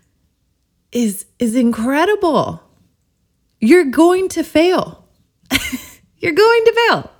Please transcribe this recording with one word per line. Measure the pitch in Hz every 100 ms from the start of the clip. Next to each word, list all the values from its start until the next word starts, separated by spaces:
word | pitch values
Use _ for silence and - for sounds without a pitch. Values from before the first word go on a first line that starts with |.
| _ _ _ _ _ _ _ _ _
is, | 240 226 190 - _
is | 240 240
incredible. | 233 220 233 285 370 415 359 240 - 165 - _ _ _ _ _ _ _ _ _
You're | 220 349 285
going | 247 339 370 370
to | 330
fail. | 311 302 349 330 - - _ _ _ _ _
<laughs> | 262 - 254 - - _ _
You're | -
going | 302 440 466 453
to | 453 453
fail. | 196 - _